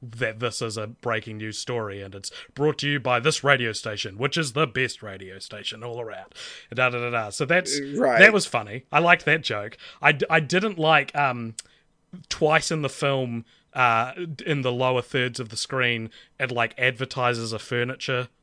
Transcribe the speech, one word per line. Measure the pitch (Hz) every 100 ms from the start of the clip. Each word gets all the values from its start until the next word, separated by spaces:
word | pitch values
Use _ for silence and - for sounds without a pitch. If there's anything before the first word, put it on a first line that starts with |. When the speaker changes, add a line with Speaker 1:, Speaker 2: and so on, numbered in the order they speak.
Speaker 1:
that | 123 113 120 110
this | 120 -
is | 113 107
a | 107
breaking | 117 123 110 107 107
news | 107 104
story, | - 120 107 98
and | 98
it's | 98 - - -
brought | - 151 147
to | 143
you | 143
by | 127 123
this | 123 156
radio | 151 135 117
station, | 107 113 104 107 98
which | 135 170
is | 151
the | 113 156
best | 117 127 -
radio | 110 95 95 95
station | - 104 101 -
all | 120 117
around. | 110 98 92 - - - -
Da, | 117 127
da, | 123
da, | 120
da. | 120 107
So | - 135
that's, | 175 175 143
Speaker 2:
Right. | 139 143 180 170
Speaker 1:
that | 202
was | 214
funny. | - 123 104 110 -
I | 147
liked | 170 175
that | - 151
joke. | - 107 104 - - -
I, | 143
d-, | 147 -
I | 160
didn't | 147 175 214 180
like, | 156 156 139 147
um, | 143 120 113 107 - _ _ _ _ 185 -
twice | - 151 156 -
in | 160
the | 143
film, | - 143 135 127 117 113 _ _
uh, | 135 123 113 123 160 175 147
d-, | -
in | 147
the | 127
lower | 123 127 127
thirds | 120 139 127 117
of | 117
the | 113
screen, | - 131 123 117 110 - - _
it, | 131
like, | 120 113 -
advertises | 127 120 131 - 123 120 117
a | 110
furniture | - 123 120 131 - 127 123 _